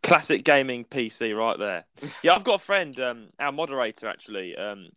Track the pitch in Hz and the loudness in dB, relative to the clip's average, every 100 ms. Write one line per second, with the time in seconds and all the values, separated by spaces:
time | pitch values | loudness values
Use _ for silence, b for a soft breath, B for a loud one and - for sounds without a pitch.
0 | - 170 - 147 - 143 135 123 120 135 | 6 4 6 2 6 4 4 -6 -6 -4
1 | 113 - 113 104 113 92 101 87 - - | -4 -4 -4 0 0 0 -4 -6 -10 -16
2 | 143 - 165 190 196 196 - 196 160 123 | -14 0 4 4 4 0 2 -2 -2 -4
3 | 127 117 107 - 147 143 165 135 113 - | -6 -6 -16 -6 -4 -4 -4 -2 -4 -4
4 | 110 87 - 101 90 - 101 101 87 | -10 -10 -10 -8 -8 -8 -10 -10 -18